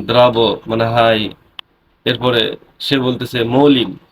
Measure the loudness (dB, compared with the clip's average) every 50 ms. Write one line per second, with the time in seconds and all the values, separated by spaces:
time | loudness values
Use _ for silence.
0 | -6 -2 2 4 4 4 4 2 0 0 0 -4 -6 -6 -4 -2 -2 -2 0 2
1 | 2 2 2 0 -2 -6 -10 -14 _ _ _ -20 -20 _ _ _ _ _ _ _
2 | -6 -4 -4 -2 -2 -2 0 0 -2 -2 -4 -10 _ _ _ -14 -6 -2 -2 0
3 | 0 -2 -2 -4 -6 -6 -4 -4 -2 0 2 4 4 4 4 2 0 -2 -6 -12
4 | -18 _